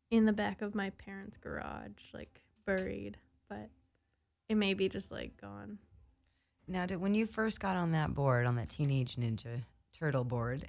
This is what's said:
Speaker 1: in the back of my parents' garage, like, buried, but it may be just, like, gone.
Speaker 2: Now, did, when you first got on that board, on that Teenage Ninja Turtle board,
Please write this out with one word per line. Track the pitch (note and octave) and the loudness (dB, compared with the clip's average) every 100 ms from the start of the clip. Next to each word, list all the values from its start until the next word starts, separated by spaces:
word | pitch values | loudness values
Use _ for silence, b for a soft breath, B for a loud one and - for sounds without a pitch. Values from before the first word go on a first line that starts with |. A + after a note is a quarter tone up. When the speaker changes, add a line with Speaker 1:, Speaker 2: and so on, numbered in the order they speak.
| _ | _
Speaker 1:
in | A3+ G#3+ | 6 6
the | |
back | G#3 G#3 F#3+ | 4 0 -2
of | G#3 | -4
my | G#3 F#3+ | -2 -4
parents' | - - G3 G#3 - | -6 -12 -14 -14 -14
garage, | - - - - G#3 G3+ - | -10 -8 -8 -10 -12 -16 -16
like, | - - - _ _ | -16 -16 -20 _ _
buried, | - F#3+ F#3+ G3 G3+ G3+ - _ - | -4 -2 -2 -6 -10 -12 -20 _ -16
but | G#2+ - - _ _ _ _ _ _ - | -14 -14 -18 _ _ _ _ _ _ 0
it | |
may | G#3+ G3 | 2 4
be | F#3+ F#3+ | 4 2
just, | G3 - | 0 -6
like, | - - - | -8 -10 -12
gone. | G2+ G2+ G#3 G#3 - - - _ _ _ _ _ D#3 | -14 -12 -12 -14 -18 -20 -20 _ _ _ _ _ -6
Speaker 2:
Now, | F#3 F3+ | -2 -2
did, | F3+ | 0
when | G3 | 2
you | G#3+ A3 | 2 2
first | A3 A3 - | 0 0 0
got | G3 F3+ | 0 2
on | E3+ | 2
that | D#3+ D3+ | 2 2
board, | D3 C#3 B2 B2 | 2 4 4 4
on | A#2+ | 2
that | C3 | -2
Teenage | - C#3+ C3+ B2 B2 | -2 2 2 0 0
Ninja | A#2 A2 A#2 A#2+ - _ _ | 0 -2 -4 -8 -8 _ _
Turtle | - D#3 C3 | -4 0 2
board, | B2 A#2+ A#2 C3+ | 0 0 0 -2